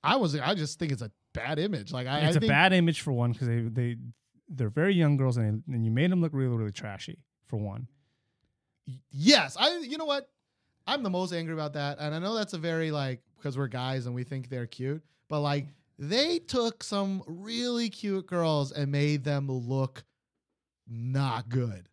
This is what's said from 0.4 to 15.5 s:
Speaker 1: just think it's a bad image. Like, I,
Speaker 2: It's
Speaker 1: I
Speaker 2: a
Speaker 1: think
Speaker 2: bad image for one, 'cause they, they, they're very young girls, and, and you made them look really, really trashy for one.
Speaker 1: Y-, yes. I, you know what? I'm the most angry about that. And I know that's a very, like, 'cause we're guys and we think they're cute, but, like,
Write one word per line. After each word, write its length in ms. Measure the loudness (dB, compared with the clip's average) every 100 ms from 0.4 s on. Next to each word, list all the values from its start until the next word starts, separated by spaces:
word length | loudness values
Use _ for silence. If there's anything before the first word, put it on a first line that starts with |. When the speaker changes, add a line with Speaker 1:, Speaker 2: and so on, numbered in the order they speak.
| 0 0
Speaker 1:
just 240 | -2 -2
think 100 | -2
it's 120 | -2
a 100 | -4 _ _
bad 280 | -8 -4 0
image. 320 | 0 -2 -4
Like, 160 | -4 -2
I, 100 | 2
Speaker 2:
It's 120 | 4
Speaker 1:
I 40 | 4
Speaker 2:
a 20 |
Speaker 1:
think 100 | 6
Speaker 2:
bad 220 | 8 8
image 300 | 8 4 2
for 100 | 0
one, 200 | 2 2
'cause 140 | 0 0
they, 140 | 0
they, 360 | 0 -2 -2 -4 -10 -16 _ _ _
they're 220 | -4 -2
very 220 | 0 2
young 240 | 4 6 4
girls, 200 | 2 2
and, 260 | 2 0 -2
and 160 | 0
you 80 | 2
made 180 | 4 4
them 100 | 4
look 120 | 2
really, 240 | 0 0 0
really 160 | -2
trashy 480 | -6 -10 -10 -12 -16 _ _
for 140 | _ -4
one. 280 | -4 -6 -12 _ _ _ _ _ _ _ _ _ -16
Speaker 1:
Y-, 60 | -16 _
yes. 440 | 2 6 6 4 2
I, 220 | 0 0
you 200 | -6 -6
know 60 |
what? 240 | -2 -2 -4 _ _ _ _ _ -4
I'm 160 | -2
the 60 | 0
most 220 | 0 -2
angry 220 | -4 -4
about 200 | -4 -4
that. 240 | -4 -4 -4
And 120 | -6
I 60 | -4
know 160 | -2
that's 200 | -2 -4
a 40 | -4
very, 320 | -2 -2 -2
like, 320 | -2 -2 -6 _ _
'cause 160 | -6 -4
we're 120 | -4
guys 380 | -4 -4 -4 -4
and 100 | -6
we 80 |
think 240 | -6 -8 -8
they're 180 | -8 -8
cute, 380 | -6 -6 -6 _ _ _
but, 140 | -2
like, 260 | 0